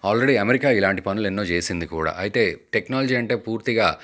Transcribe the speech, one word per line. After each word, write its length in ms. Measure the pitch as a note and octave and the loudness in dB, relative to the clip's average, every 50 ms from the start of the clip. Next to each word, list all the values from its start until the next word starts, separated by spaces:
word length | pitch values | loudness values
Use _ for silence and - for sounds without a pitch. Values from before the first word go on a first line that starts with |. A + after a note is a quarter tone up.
| - G2 | 2 2
Already 280 | G#2 A#2 B2+ C#3 C3+ | 2 4 4 4 4
అమెరికా 340 | A2 G2+ G#2+ B2+ C3 C#3 C#3+ | 2 4 2 0 2 2 2
ఇలాంటి 300 | B2 G2+ G2 F#2+ G2 F#2 | 2 4 2 2 0 0
పనులు 260 | - G2 G2 G#2+ G#2+ | -2 -4 -4 -2 -2
ఎన్నో 160 | G2 F#2+ G2+ G#2 | -2 -2 -2 -2
చేసింది 420 | F2 F2 F2 E2+ - F#2 E2+ E2 | -2 -2 -2 -2 -2 -4 -4 -6
కూడా. 300 | D#2 E2 D#2+ D#2+ D#2+ - | -6 -4 -4 -2 -2 -2
అయితే 400 | F2 F#2 G#2 G2+ B2 A2+ F#2 E2 - _ _ - | -4 -6 -2 0 2 0 0 0 -4 _ _ -4
టెక్నాలజీ 420 | G#2+ - - C3 C3 C3+ B2+ B2+ | -4 -4 -2 -4 -2 0 0 0
అంటే 200 | B2 A#2+ A2 B2 | -2 0 -2 -4
పూర్తిగా 640 | A2 - A2+ A2+ A2 - - A#2 A2+ G#2+ F2 D#2 - | -4 -4 -6 -6 -4 -2 0 2 2 2 2 2 -2